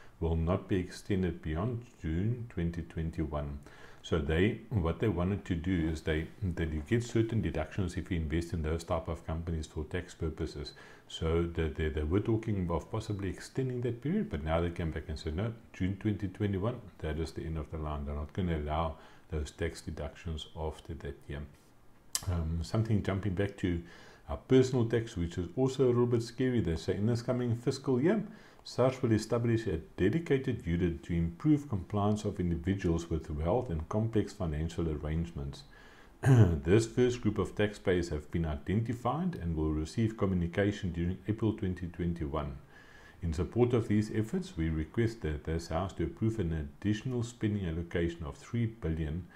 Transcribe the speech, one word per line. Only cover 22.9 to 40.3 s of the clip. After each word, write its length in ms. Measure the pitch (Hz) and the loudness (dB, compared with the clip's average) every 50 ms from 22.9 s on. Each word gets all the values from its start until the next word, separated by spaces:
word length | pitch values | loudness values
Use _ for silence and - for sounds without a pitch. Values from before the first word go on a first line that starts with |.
| 110 95 | 2 2
jumping 320 | - 98 95 101 90 101 90 | 2 2 0 0 0 0 0
back 220 | 95 101 98 - - | 0 0 0 -2 0
to 240 | - 90 87 85 - - - - - - - - - - | 0 0 0 0 -2 -8 -16 -20 -20 -20 -20 -16 -10 -8
our 80 | 71 | -8
personal 480 | - - - 131 131 127 127 135 123 110 | -4 2 6 6 6 6 6 4 2 2
tax, 320 | 113 120 117 117 - - | 4 2 0 0 -2 -4
which 200 | 87 85 85 - | -2 -2 -2 -2
is 120 | 92 85 85 - | -4 -4 -2 0
also 300 | 131 131 135 - - 135 | 2 2 2 4 4 4
a 0 | |
little 200 | 123 117 120 123 | 6 6 6 4
bit 160 | 117 120 113 | 4 4 2
scary. 380 | 117 - - - 131 127 123 113 | 0 0 -2 0 0 2 2 2
They 160 | 85 85 80 | 2 2 0
say, 200 | 80 - 95 95 | 0 0 -2 0
"In 100 | 95 104 | 2 2
this 160 | 117 120 117 | 2 2 0
coming 320 | - 131 123 123 123 120 113 | 0 0 0 0 0 0 0
fiscal 440 | 117 - 139 127 - - 139 127 120 | 0 0 -2 -2 0 0 2 2 4
year, 240 | 143 180 226 208 - - - - - - - - - | 4 4 4 2 0 -4 -10 -16 -20 -20 -20 -20 -18
sars 360 | - - - 123 131 123 - | -6 0 2 2 2 2 2
will 120 | - 113 | 2 4
establish 560 | 110 101 - - 120 120 117 117 117 113 - 101 | 4 4 2 2 0 2 2 4 2 2 2 0
a 80 | 82 - - - - | -2 -4 -4 -6 0
dedicated 680 | - 90 104 156 165 170 - 139 131 - 135 110 - - | 2 4 4 4 2 2 2 2 2 2 0 -2 -2 0
unit 380 | 85 85 85 90 85 82 - - | 0 2 2 2 2 0 -2 -4
to 100 | - 85 | -2 0
improve 540 | 85 85 82 - - - 151 151 143 143 - | 2 2 0 0 2 4 4 4 4 2 -2
compliance 560 | 107 90 85 - 104 101 101 104 107 104 - | -4 -4 -4 -2 0 2 2 2 2 2 0
of 160 | 104 85 - | -2 -2 0
individuals 680 | 90 85 82 80 82 95 98 104 - 85 82 85 - - | 0 0 0 2 2 0 0 2 2 2 2 2 0 -2
with 220 | 85 80 - - | -2 -2 -2 -4
wealth 400 | 78 73 78 85 104 127 - - | -4 -2 0 2 2 2 0 -2
and 180 | 82 80 82 - | -2 -4 -2 -2
complex 440 | - 107 113 113 113 104 - - | 0 0 0 2 2 2 0 0
financial 560 | - - 92 80 73 76 82 82 - 90 85 80 | -2 -4 -4 -2 0 0 -2 -2 -2 -2 -2 -2
arrangements." 760 | 76 69 73 76 80 82 82 - - 73 69 69 69 - - - - - - - - - - - - - | -2 -2 -2 -2 0 0 -2 -2 -4 -6 -6 -8 -8 -10 -14 -20 -20 -20 -20 -20 -20 -20 -20 -20 -10 0
<clears throat> 0 | - 139 131 117 101 90 82 69 - | 4 8 10 10 10 8 6 2 4
This 220 | 82 98 117 113 | 6 6 6 6
first 340 | - - 127 123 123 120 - | 4 2 4 4 4 4 2
group 180 | - 107 - 98 | 0 0 2 2
of 160 | 90 - - | 0 0 2
taxpayers 540 | - 104 104 - - - 98 90 90 85 - | 2 0 0 0 0 2 2 4 4 2 0
have 220 | 78 73 - - | -2 -4 -4 -2
been 160 | - 85 82 | 0 0 0
identified 880 | 78 73 - - - 92 113 117 - - - - 120 135 160 190 180 - | 0 -2 -2 0 2 2 2 2 0 -2 -2 -2 -2 0 0 0 -2 -2
and 180 | 85 85 85 78 | -2 -2 -2 0
will 160 | 78 78 78 | 2 2 2
receive 460 | 78 78 78 - - 117 110 107 - | 2 0 -2 -2 0 2 2 2 2
communication 760 | - 107 95 | 0 0 2